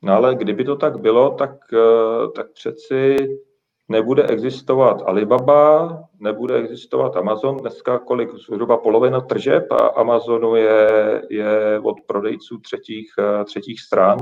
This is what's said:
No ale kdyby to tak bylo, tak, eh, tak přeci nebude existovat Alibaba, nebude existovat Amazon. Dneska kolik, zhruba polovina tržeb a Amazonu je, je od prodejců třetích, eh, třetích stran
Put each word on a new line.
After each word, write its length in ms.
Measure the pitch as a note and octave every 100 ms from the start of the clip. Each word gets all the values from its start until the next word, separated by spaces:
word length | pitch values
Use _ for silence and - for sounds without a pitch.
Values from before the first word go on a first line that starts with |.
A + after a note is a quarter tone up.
No 120 | G2+
ale 220 | G2+ B2 C3
kdyby 280 | G#2 G#2
to 120 | B2+ C#3+
tak 240 | D#3 -
bylo, 300 | - A#2 C3+
tak, 440 | C3+ C3+ - _
eh, 580 | A#2 A2+ A2+ A2+ A#2 A2+ -
tak 160 | A2
přeci 640 | _ - A#2 - C3 C3+ C#3 C3+ C3+ _ _ _ _ _
nebude 340 | A2 A2 C3
existovat 800 | C#3+ A2+ B2 C3 - C3 B2+ G2 -
Alibaba, 920 | F#2+ G#2 B2 B2+ D3 D3 D3+ E3 E3 - _
nebude 360 | G#2 G#2+ A#2+ B2+
existovat 640 | A#2 A#2+ - C3 C3 F2+
Amazon. 400 | F#2+ A2 C3+ C3+
Dneska 420 | - - - B2
kolik, 300 | - B2 A2+
zhruba 440 | - - G#2 A#2 A#2
polovina 440 | A2+ A2 B2+ C3
tržeb 500 | B2+ G#2+ C3 D3+ -
a 160 | A#2+ A2+
Amazonu 680 | - A2+ A#2 A#2 A#2 A2+ A2+
je, 680 | A2 A2 G#2+ A2 G#2+ A2 -
je 500 | G#2+ G#2+ G#2+ G#2+ G#2+
od 160 | A2 G#2+ _
prodejců 500 | G2+ G#2 A2+ - A#2
třetích, 560 | - - - A2 A2 -
eh, 260 | G#2 G#2 G2+
třetích 360 | - - A2+
stran 360 | - G#2+ F#2+ G#2+